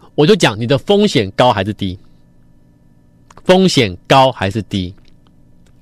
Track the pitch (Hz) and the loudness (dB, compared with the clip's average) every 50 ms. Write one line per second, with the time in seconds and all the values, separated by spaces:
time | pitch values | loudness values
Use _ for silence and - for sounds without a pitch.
0 | - - _ - 147 165 220 175 170 143 107 98 120 117 143 135 - - 202 202 | 0 -4 _ 0 2 2 2 2 2 -2 -2 -2 -4 -2 -2 -2 -2 0 0 0
1 | 208 202 - 135 104 95 - - 127 123 113 104 98 104 104 - 104 95 87 95 | 0 0 0 -2 -4 -2 -2 0 0 2 2 0 -2 -6 -6 -6 -8 -8 -10 -10
2 | - - _ _ _ _ _ _ _ _ _ _ _ _ _ _ _ _ _ _ | -16 -20 _ _ _ _ _ _ _ _ _ _ _ _ _ _ _ _ _ _
3 | _ _ _ _ _ _ - - - - 185 185 190 180 - 139 120 98 90 - | _ _ _ _ _ _ -20 -6 0 2 2 2 2 0 0 0 -2 -2 -4 -6
4 | - - 147 135 131 131 120 - 98 98 98 113 95 - - 98 92 87 92 - | -2 0 2 4 4 2 0 -2 -6 -6 -4 -6 -8 -6 -6 -8 -6 -8 -10 -16
5 | - - - - _ _ _ _ - _ - - _ _ _ _ | -20 -20 -20 -20 _ _ _ _ -20 _ -20 -20 _ _ _ _